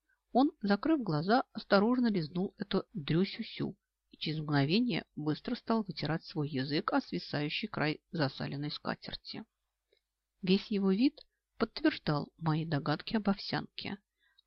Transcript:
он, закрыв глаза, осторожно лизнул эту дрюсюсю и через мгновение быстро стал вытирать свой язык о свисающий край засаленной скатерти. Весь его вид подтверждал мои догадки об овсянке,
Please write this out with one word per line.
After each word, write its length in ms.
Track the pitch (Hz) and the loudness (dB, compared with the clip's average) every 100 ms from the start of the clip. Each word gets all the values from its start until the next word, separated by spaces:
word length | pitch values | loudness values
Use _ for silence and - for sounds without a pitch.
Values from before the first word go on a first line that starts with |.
| _ _ _ | _ _ _
он, 180 | 233 285 - | 4 4 2
закрыв 400 | 202 202 302 320 | 2 2 4 2
глаза, 420 | 208 151 175 247 - | 2 0 4 2 2
осторожно 560 | - - 196 214 254 240 | -8 2 4 6 4 2
лизнул 480 | 196 147 175 196 - | 2 0 -2 -4 -6
эту 280 | - 190 - | -4 -2 -2
дрюсюсю 840 | 190 139 156 196 - 220 - 139 - _ _ _ | -6 0 2 2 -2 -10 -6 -6 -8 _ _ _
и 60 | - | -10
через 220 | - 156 | -6 -4
мгновение 680 | 151 147 139 202 247 156 - - | 0 2 4 4 2 -2 -4 -4
быстро 400 | 151 147 - 240 | -2 -2 -4 -6
стал 280 | - 226 | -2 -2
вытирать 400 | 208 - 156 160 | -2 -4 -4 -4
свой 240 | - 156 143 | -4 -4 -2
язык 460 | 139 139 147 - | -2 -2 -2 0
о 80 | 277 | -2
свисающий 680 | - 175 - 147 147 - 214 | -2 -6 -6 -4 -4 -4 -6
край 320 | - 147 - _ | -4 -2 -4 _
засаленной 600 | 165 151 - 147 143 151 | -4 -2 -4 -8 -6 -8
скатерти. 720 | - - - - - - - - _ _ _ _ _ _ _ _ _ | -6 -8 -8 -8 -12 -12 -14 -14 _ _ _ _ _ _ _ _ _
Весь 260 | 180 196 - | 2 2 2
его 240 | 202 196 | 0 2
вид 280 | 190 277 - - _ _ - | 2 2 0 -10 _ _ -6
подтверждал 720 | 226 - 311 - - 147 - - | -4 0 0 0 0 -2 -2 -4
мои 280 | 160 156 160 | 0 0 0
догадки 520 | 147 156 151 - 220 | -2 0 -2 -2 0
об 120 | 202 | 0
овсянке, 680 | 196 - 151 - - - 196 _ _ _ _ | 0 -2 -6 -6 -10 -10 -10 _ _ _ _